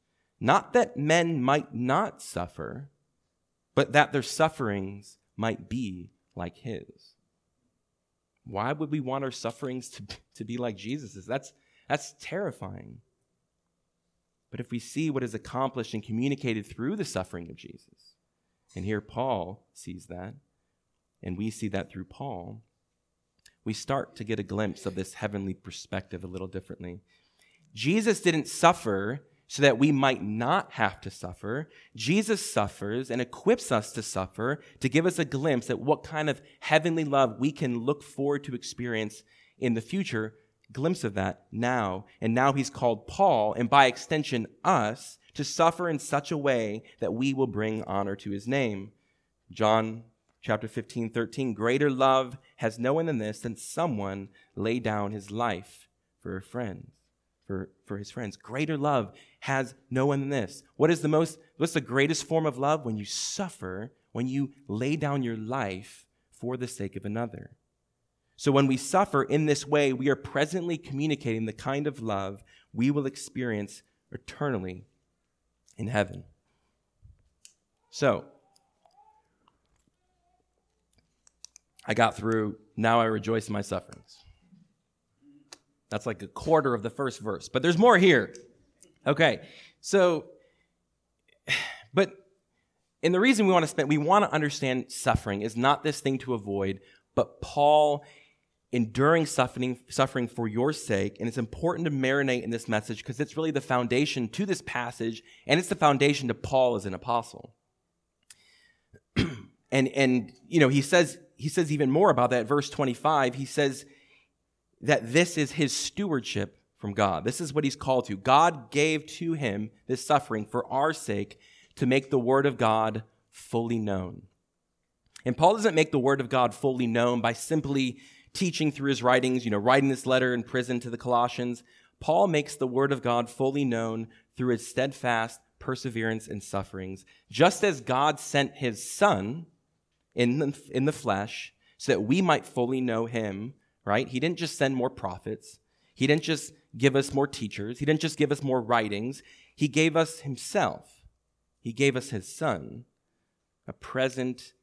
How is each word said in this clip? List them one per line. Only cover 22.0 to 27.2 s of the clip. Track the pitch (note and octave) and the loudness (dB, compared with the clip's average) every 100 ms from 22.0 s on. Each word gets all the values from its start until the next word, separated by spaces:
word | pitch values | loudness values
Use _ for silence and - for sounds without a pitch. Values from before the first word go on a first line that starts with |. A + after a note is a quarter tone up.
| F#2+ | -14
Paul, | - C3+ F#2 F#2 A2 _ _ _ _ _ _ _ _ _ _ | -12 -10 -10 -12 -16 _ _ _ _ _ _ _ _ _ _
we | G#2+ | -8
start | G#2+ - C3+ - - | -8 -4 -4 -4 -12
to | G#2+ | -6
get | G#2+ | -6
a | |
glimpse | G2+ G2+ G#2+ - G2 | -4 -2 -2 -4 -8
of | F#2 | -6
this | F#2 | -8
heavenly | - G#2+ G2+ G2 | -6 -6 -4 -6
perspective | F#2+ G2 - - G2 - F2 F2+ | -8 -12 -16 -8 -10 -8 -12 -12
a | |
little | F#2 F#2+ | -10 -10
differently. | F#2+ - - F2+ F2+ _ _ | -10 -12 -14 -14 -14 _ _